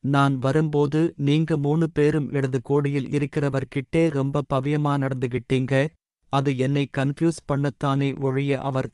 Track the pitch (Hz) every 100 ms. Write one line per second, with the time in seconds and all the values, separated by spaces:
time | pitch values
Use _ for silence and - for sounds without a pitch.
0 | 131 139 139 135 131 151 160 147 147 156
1 | 165 - 143 151 160 156 143 156 165 151
2 | 147 151 135 143 135 135 - 143 143 143
3 | 123 139 139 - 143 131 131 143 131 165
4 | 165 143 135 147 139 139 135 151 147 143
5 | 135 131 127 123 - 131 127 135 147 _
6 | _ _ _ 135 139 131 127 143 139 139
7 | 135 143 165 160 - 139 143 - 143 139
8 | 139 131 135 131 139 135 135 131 131